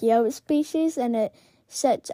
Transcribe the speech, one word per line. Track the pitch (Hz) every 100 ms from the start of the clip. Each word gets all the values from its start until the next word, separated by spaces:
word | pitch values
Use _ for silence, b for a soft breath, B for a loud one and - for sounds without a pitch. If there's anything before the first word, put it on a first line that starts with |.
goat | 226 226 226
species | - - 294 302 320 320 311
and | 247
it | 233 214 b b b b
sets | - 269 226 -